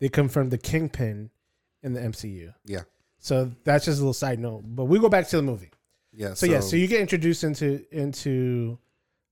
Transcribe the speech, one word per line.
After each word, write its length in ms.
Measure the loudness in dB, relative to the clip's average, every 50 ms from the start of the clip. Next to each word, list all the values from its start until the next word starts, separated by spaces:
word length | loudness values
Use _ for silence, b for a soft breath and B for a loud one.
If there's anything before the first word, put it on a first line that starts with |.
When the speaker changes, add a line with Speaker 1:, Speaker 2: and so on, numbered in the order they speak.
Speaker 1:
they 100 | -2 0
confirmed 400 | 2 2 2 2 2 0 0 0
the 80 | 0 -4
Kingpin 720 | -2 -2 0 0 0 -2 -2 -4 -4 -4 -4 -6 -10 -14 -16 _ _ _ _ _ _ _ _ _ -8
in 120 | -6 -6
the 80 | -4 -4
M 100 | -6 -6
C 160 | -8 -10 -12
U. 240 | -12 -12 -14 -16 -20 _ _
Speaker 2:
Yeah. 160 | -10 -8 -8 -10 -12 _ _ _ _ _ _
Speaker 1:
So 300 | -4 -2 0 0 0 -2 -4 -4 _
that's 220 | 2 2 4 2
just 100 | 2 0
a 60 | 0 0
little 100 | 0 0
side 260 | -2 -2 -4 -2 -4
note. 260 | -4 -6 -8 -10 -12
But 180 | -10 -6 -4 2
we 140 | 4 6 6
go 100 | 6 6
back 200 | 6 4 2 2
to 80 | 2
the 60 | 2 2
movie. 280 | 0 -2 -4 -8 -14 _ _ _ _ _ _ _ _ _
Speaker 2:
Yeah, 220 | -8 -8 -6 -4
Speaker 1:
So, 100 | 0 2
yeah, 160 | 4 4 4
Speaker 2:
so 80 | 2 2
Speaker 1:
so 80 | 2
you 100 | 2 4 4
get 120 | 2 2
introduced 420 | 2 2 0 0 2 2 0 2 0
into, 440 | -2 -2 0 0 0 -2 -2 -6 -8
into, 880 | -6 -4 -4 -4 -4 -4 -4 -2 0 0 0 0 0 0 -2 -4 -6 -8 _ _ _ _ _ _ _ _ _ _